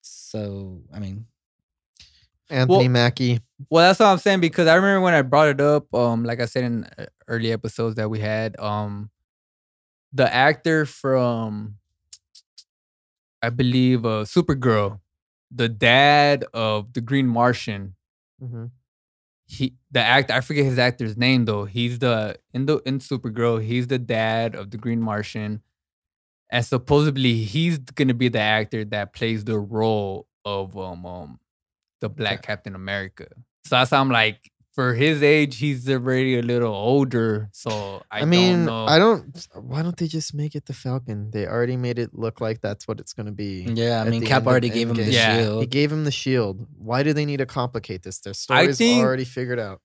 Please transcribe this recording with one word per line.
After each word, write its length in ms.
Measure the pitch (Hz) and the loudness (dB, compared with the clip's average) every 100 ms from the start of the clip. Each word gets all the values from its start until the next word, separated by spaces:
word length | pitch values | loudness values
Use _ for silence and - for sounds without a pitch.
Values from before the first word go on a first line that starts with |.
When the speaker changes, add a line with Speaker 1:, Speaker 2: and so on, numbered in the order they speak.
Speaker 1:
So, 800 | - - - 110 104 98 95 90 - | -20 -20 -14 -10 -8 -10 -12 -16 -18
I 60 | 98 | -12
mean. 280 | 98 98 113 _ _ _ _ _ _ _ - _ _ _ _ | -10 -12 -16 _ _ _ _ _ _ _ -20 _ _ _ _
Speaker 2:
Anthony 280 | 139 127 185 | 0 4 4
Speaker 3:
Well, 100 | 127 | 4
Speaker 2:
Mackie. 500 | 123 120 120 123 120 - _ 139 | 4 4 2 0 0 -4 _ 0
Speaker 3:
well, 200 | 165 175 | 6 6
that's 100 | 190 | 8
what 80 | 214 | 6
I'm 100 | 185 | 6
saying, 240 | - 190 | 2 2
because 260 | 165 156 160 | 2 4 6
I 80 | 165 | 6
remember 260 | 196 196 | 6 4
when 120 | 185 | 4
I 80 | 165 | 4
brought 260 | 131 143 151 | 4 4 4
it 120 | 139 | 4
up, 320 | 143 147 147 | 4 2 0
um, 300 | - 120 113 | 0 2 0
like 160 | 117 117 | -2 -4
I 60 | 120 | -4
said 180 | 131 123 | -2 -2
in, 180 | 117 - - | -4 -6 -14
uh, 80 | - _ - | -18 _ -8
early 240 | 113 113 | -4 -2
episodes 440 | 113 113 - 117 110 | -2 -6 -4 -4 -2
that 140 | 110 | -4
we 100 | 110 | -4
had, 400 | 107 107 110 - | -2 -2 -4 -6
um, 500 | 107 104 104 101 107 _ _ _ _ _ _ _ _ _ _ | -6 -4 -4 -8 -12 _ _ _ _ _ _ _ _ _ _
the 200 | 135 127 | 0 2
actor 520 | 120 139 156 165 160 147 | 4 4 2 0 0 0
from, 920 | - 139 131 123 117 113 107 107 104 _ _ _ - _ - _ - - _ _ _ _ _ _ _ | -4 0 2 0 -2 -6 -8 -12 -16 _ _ _ -20 _ -20 _ -20 -20 _ _ _ _ _ _ _
I 80 | 117 | -6
believe, 560 | 120 127 127 127 127 113 | 0 2 4 4 2 0
uh, 180 | 110 107 | -2 0
Supergirl, 760 | - 175 139 127 110 101 101 _ _ _ _ _ | 0 2 0 2 2 2 -4 _ _ _ _ _
the 200 | 123 117 | -4 -2
dad 760 | 107 123 123 143 147 143 143 - | 2 4 6 8 6 4 2 -2
of 400 | 117 113 107 104 | -4 -2 -2 -4
the 80 | 120 | -10
Green 260 | 117 139 131 | -2 0 0
Martian. 680 | 117 120 123 - 101 98 95 _ _ _ _ | 4 2 2 -4 -8 -10 -16 _ _ _ _
Speaker 2:
Mm-hmm. 240 | 131 117 117 123 _ _ _ _ _ _ _ | -14 -12 -14 _ _ _ _ _ _ _ _
Speaker 3:
He, 300 | - 131 _ _ | -6 -6 _ _
the 80 | 131 | 0
act-, 300 | 113 131 135 | 4 4 4
I 100 | 117 | -2
forget 240 | 127 147 135 | -2 -2 0
his 140 | 123 | 2
actor's 360 | 123 123 113 107 | 0 0 -6 -2
name 280 | 123 131 113 | 2 2 2
though. 200 | 104 104 | -2 -4
He's 340 | 104 120 120 | -4 -4 -2
the, 380 | 127 113 107 - _ | -2 0 -4 -8 _
in 120 | 123 135 | -6 -2
the, 120 | 151 131 | -2 -2
in 140 | 135 | -6
Supergirl, 640 | - 131 120 110 120 113 | -6 -8 -6 -2 0 0
he's 240 | 110 120 123 | -2 -4 -2
the 120 | 131 | -4
dad 560 | 117 113 110 113 113 98 | -2 -2 0 0 -2 -6
of 160 | 101 | -14
the 60 | 101 | -10
Green 240 | 120 117 | -6 -4
Martian, 600 | 113 104 104 110 104 107 _ _ _ _ _ _ _ _ _ | -2 -4 -6 -8 -8 -10 _ _ _ _ _ _ _ _ _
and 140 | 123 120 | -4 -2
supposedly 800 | 131 127 147 151 135 127 113 | -4 2 2 2 2 0 0
he's 340 | 107 107 170 160 | -2 -2 0 -2
gonna 340 | 123 - 135 | -6 -2 0
be 160 | 120 123 | 2 0
the 100 | 117 | 0
actor 460 | 107 107 107 113 107 | 2 0 0 -6 -6
that 280 | 104 101 | -6 -6
plays 320 | - 113 113 104 | -6 -4 -4 -2
the 120 | 110 | -4
role 680 | 101 110 110 110 101 95 - _ 104 | -4 -2 0 0 -2 -8 -12 _ -8
of, 320 | 101 95 95 | -6 -6 -10
um, 280 | 92 87 90 | -12 -12 -14
um, 340 | 90 80 60 _ _ _ _ _ _ | -14 -16 -20 _ _ _ _ _ _
the 80 | 110 | -10
Black 300 | 104 107 98 | -4 -4 -4
Speaker 2:
Okay. 80 | - | -6
Speaker 3:
Captain 280 | 104 - 95 | -10 -10 -12
America. 520 | 95 101 95 _ - - - _ - | -8 -8 -8 _ -20 -20 -20 _ -2
So 120 | 127 | 2
that's 140 | 131 | 4
how 100 | 143 | 4
I'm 80 | 135 | 4
like, 420 | 120 110 104 _ _ _ | 4 2 0 _ _ _
for 200 | - 127 | -4 -2
his 300 | 117 147 151 | 2 2 4
age, 340 | 143 156 147 117 | 4 4 2 -2
he's 280 | 147 131 127 | -4 -4 -2
already 480 | 135 123 127 131 123 | -2 0 0 2 0
a 40 | |
little 320 | 120 120 120 | 0 0 0
older. 720 | 101 107 139 131 120 113 107 104 | 0 2 2 2 0 0 -2 -6
So 480 | - - 107 98 98 - | -10 -8 -6 -6 -12 -10
I 100 | 107 | -4
Speaker 2:
I 40 | 147 | 2
mean, 320 | 180 185 175 | 4 4 4
Speaker 3:
don't 80 | 170 | 0
know. 200 | 113 110 | -2 4
Speaker 2:
I 100 | 156 | 6
don't. 480 | 214 202 - - - | 6 4 -2 -18 -18
Why 300 | - 123 135 | -18 -8 -4
don't 120 | 165 175 | -4 -4
they 120 | 165 | -4
just 260 | 160 - | -4 -8
make 200 | 147 147 147 | -6 -6 -8
it 100 | - | -12
the 80 | |
Falcon? 560 | 135 127 131 127 104 107 | -10 -6 -6 -6 -10 -8
They 160 | 110 101 | -6 -4
already 300 | 113 120 127 | -2 -2 -2
made 200 | 123 120 | -4 -4
it 100 | 117 | -6
look 280 | - 113 - | -6 -8 -4
like 180 | 113 113 | -6 -4
that's 280 | 104 101 - | -6 -8 -8
what 100 | 110 | -10
it's 140 | - | -10
gonna 180 | - 104 | -12 -12
be 340 | 101 101 95 95 | -8 -8 -8 -6
Speaker 1:
Yeah, 300 | 113 117 117 | -2 0 0
I 20 | |
Speaker 2:
at 60 | 110 | 0
Speaker 1:
mean, 100 | 113 | -2
Speaker 2:
the 60 | 113 | 2
Speaker 1:
Cap 100 | 131 | 2
Speaker 2:
end 80 | 120 | 4
of 40 | |
Speaker 1:
already 180 | 127 120 | 2 2
gave 200 | 113 117 | -2 -2
him 80 | 113 | 0
the 60 | |
Speaker 2:
Endgame. 80 | 107 | 2
Speaker 3:
Yeah. 240 | 120 113 110 | 4 4 4
Speaker 1:
shield. 240 | 110 107 | 2 0
Speaker 2:
He 60 | 123 | -2
gave 240 | 135 147 | 0 0
him 100 | 156 | 0
the 80 | 151 | -4
shield. 560 | 135 - 127 107 98 - - | -4 -2 0 0 -6 -12 -16
Why 260 | 107 123 | -4 0
do 100 | 143 | 0
they 100 | 151 | 0
need 140 | 147 143 | -2 -4
to 80 | 131 | -6
complicate 580 | 143 123 117 - 92 | -4 -4 -6 -10 -12
this? 160 | - - | -12 -14
Their 120 | - | -12
Speaker 3:
I 20 | |
Speaker 2:
story's 440 | 98 - 127 160 131 | -12 0 4 4 4
Speaker 3:
think 220 | 233 240 | 2 4
Speaker 2:
already 240 | 131 131 127 | 2 0 -6
figured 340 | 127 127 123 | -6 -6 -4
out. 200 | 107 95 | -6 -12